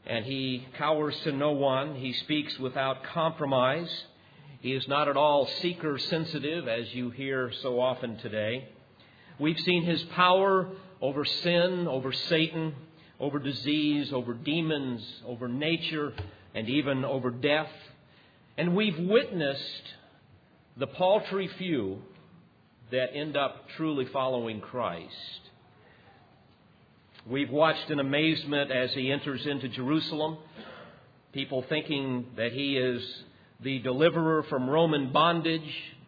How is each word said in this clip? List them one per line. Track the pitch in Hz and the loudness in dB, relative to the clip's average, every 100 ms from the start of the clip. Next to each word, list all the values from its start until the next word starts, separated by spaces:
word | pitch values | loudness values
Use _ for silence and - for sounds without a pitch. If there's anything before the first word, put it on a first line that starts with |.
| - | -2
And | 117 | -4
he | 113 135 131 127 131 - | -2 -4 -2 -4 -8 -4
cowers | 147 156 151 - 160 | 0 2 0 -2 -4
to | |
no | 139 147 | 0 0
one. | 143 139 131 147 139 | 2 4 2 0 -4
He | 127 | -6
speaks | 120 - 151 147 - | -6 -2 -2 -2 -4
without | 131 143 135 131 | -4 0 0 -2
compromise. | - 170 160 165 147 131 127 147 170 - - - - - - 135 | -4 0 0 0 2 4 4 2 -4 -10 -12 -20 -20 -20 -20 -10
He | 127 | -4
is | 131 127 | -4 2
not | 139 147 | 2 4
at | 139 | 6
all | 151 143 127 - | 6 6 4 0
seeker-sensitive, | 180 175 160 135 - 165 160 151 143 170 123 | -4 -2 -4 -4 -2 -2 -2 -4 -4 -4 -2
as | 117 110 120 | -2 -4 -6
you | 123 | -6
hear | 120 135 135 127 107 | -4 -4 -2 -2 -4
so | 131 123 | -2 2
often | 127 120 120 110 | 2 0 -6 -8
today. | 117 107 107 123 135 - - - - - - - | -6 -2 -2 -4 -8 -20 -20 -20 -20 -20 -20 -2
We've | 151 165 | 0 2
seen | 185 180 | 2 2
his | 170 160 - 175 | 2 0 -2 4
power | 180 185 196 190 185 - - - | 6 6 6 4 2 -8 -16 -4
over | 131 139 139 | -2 0 -2
sin, | - 175 175 180 180 170 | 0 2 4 4 2 0
over | 135 135 | 0 -2
Satan, | 127 - 165 160 160 160 135 - - - - | -4 0 2 2 0 -4 -6 -16 -20 -20 -6
over | 139 143 | -2 -2
disease, | 139 123 127 151 151 147 135 | -2 -2 0 2 2 2 0
over | 135 120 | -2 -2
demons, | 117 139 160 160 147 135 117 107 - 110 | -4 -2 0 0 0 -2 -6 -8 -14 -12
over | 120 123 | -8 -4
nature, | 127 151 165 165 156 147 120 - - - - | -2 0 0 0 -2 -4 -6 -10 -12 -10 -6
and | 113 | 0
even | 139 139 131 | 0 2 0
over | 131 131 123 | 0 0 -2
death. | 123 143 151 156 - - - _ - - _ _ - | 0 2 2 0 -12 -20 -20 _ -20 -20 _ _ -2
And | 170 180 | 2 4
we've | 214 156 | 2 0
witnessed | 175 226 285 185 143 143 - - - - - - _ - _ _ _ - | 4 4 4 -2 -2 -2 -8 -12 -16 -20 -20 -20 _ -20 _ _ _ -8
the | 135 | -8
paltry | - 185 208 202 196 190 - | 2 4 4 4 -2 -2 -4
few | 185 147 95 98 - - - - - _ _ _ - | -2 0 0 -6 -12 -20 -20 -20 -20 _ _ _ -4
that | 127 127 | -2 0
end | 147 156 143 | -2 -4 -2
up | 139 - - - | -2 -4 -16 -4
truly | 160 143 127 | -2 0 -2
following | 139 131 127 117 107 | 0 0 0 -2 -6
Christ. | - 127 107 85 80 - - - - - - - - - - - - _ _ _ _ _ _ _ _ - 113 | -8 -4 -2 -4 -10 -14 -16 -16 -20 -20 -20 -20 -20 -20 -20 -20 -20 _ _ _ _ _ _ _ _ -20 -4
We've | 131 143 | -2 0
watched | 143 160 156 - | 4 4 4 -2
in | 147 | -2
amazement | 139 143 160 151 143 143 143 | 2 2 4 2 0 0 2
as | 127 127 | 0 0
he | 143 131 | 0 0
enters | 139 151 127 147 | 0 -2 -4 -2
into | 139 123 | -4 -4
Jerusalem, | 110 127 156 156 156 156 156 - - - - - - - _ _ | -4 0 0 0 -2 -4 -4 -14 -18 -16 -18 -20 -20 -20 _ _
people | 139 135 131 127 | -8 -4 -4 -2
thinking | 151 151 143 135 127 123 113 | -4 -2 -4 -2 -4 -6 -4
that | 117 | -4
he | 123 139 135 | -2 -2 0
is | 127 120 98 - - - - _ | 0 -2 -6 -14 -18 -20 -20 _
the | 123 135 | -4 -4
deliverer | 120 127 165 165 160 156 | -2 4 4 6 4 2
from | 151 139 127 | 2 -2 2
Roman | 156 165 151 131 | 4 4 4 2
bondage | 143 165 170 160 165 151 127 - - | 4 6 4 2 -2 -4 -10 -12 -18